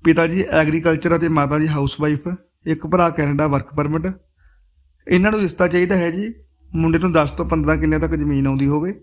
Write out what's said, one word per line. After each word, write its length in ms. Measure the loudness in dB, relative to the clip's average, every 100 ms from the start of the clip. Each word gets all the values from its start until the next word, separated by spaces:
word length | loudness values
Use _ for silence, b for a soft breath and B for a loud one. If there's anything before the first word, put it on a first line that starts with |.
ਪਿਤਾ 220 | 2 2 2
ਜੀ 160 | 0 0
ਐਗਰੀਕਲਚਰ 640 | 0 2 0 0 0 0 0
ਅਤੇ 120 | 0
ਮਾਤਾ 300 | 0 0 0
ਜੀ 80 | 0
ਹਾਊਸਵਾਈਫ, 600 | 0 -2 -2 -2 -2 -6 -10 _ _ -6
ਇੱਕ 220 | -6 -2
ਭਰਾ 220 | 2 2
ਕੈਨੇਡਾ 380 | 2 -2 0 0
ਵਰਕ 260 | 0 -4
ਪਰਮਿਟ। 380 | -4 -2 -2 -4 -8 _ _ _ _ _ _ _ _ 0
ਇਹਨਾਂ 240 | 2 4
ਨੂੰ 80 | 2
ਰਿਸ਼ਤਾ 280 | -2 0 0
ਚਾਹੀਦਾ 300 | 2 2 2
ਹੈ 120 | 0
ਜੀ, 220 | -2 -8 -10 -20 _ _
ਮੁੰਡੇ 280 | -2 0 2
ਨੂੰ 120 | 2
ਦਸ 200 | 2 0
ਤੋਂ 140 | -2 -2
ਪੰਦਰਾਂ 320 | 0 0 0
ਕਿੱਲੇ 220 | 0 0
ਤੱਕ 160 | 0 -2
ਜ਼ਮੀਨ 320 | -2 0 0
ਆਉਂਦੀ 200 | 0 0
ਹੋਵੇ 260 | 0 -4 -8